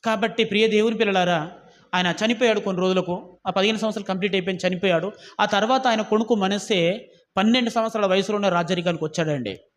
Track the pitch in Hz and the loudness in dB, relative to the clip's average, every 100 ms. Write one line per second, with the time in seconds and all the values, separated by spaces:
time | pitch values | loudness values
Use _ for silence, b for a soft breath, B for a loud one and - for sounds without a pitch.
0 | 233 220 220 226 220 202 220 214 220 233 | -2 -2 -2 0 0 2 2 4 2 2
1 | 208 190 175 170 160 - b b b 180 | 0 2 2 0 -2 -12 b b b -2
2 | 180 170 220 233 247 208 196 180 185 185 | -2 0 0 2 2 2 -2 0 2 0
3 | 175 180 - - 196 185 202 220 214 214 | -2 -8 -10 -10 -4 0 0 0 -2 -4
4 | 196 190 196 190 185 190 185 180 190 170 | -6 -4 -2 -2 -2 -2 -2 0 0 0
5 | 185 - B B 208 208 214 262 262 220 | -2 -10 B B 0 2 2 2 2 0
6 | 214 214 226 220 190 202 202 196 170 214 | 0 0 2 0 2 -2 0 0 2 -2
7 | - b b - 214 247 233 233 220 220 | -10 b b 0 2 2 2 -2 -2 0
8 | 202 185 196 208 202 175 170 180 175 170 | 2 2 0 0 0 0 0 -2 -2 -2
9 | 156 175 156 143 113 90 _ | -4 -2 -2 -2 -6 -10 _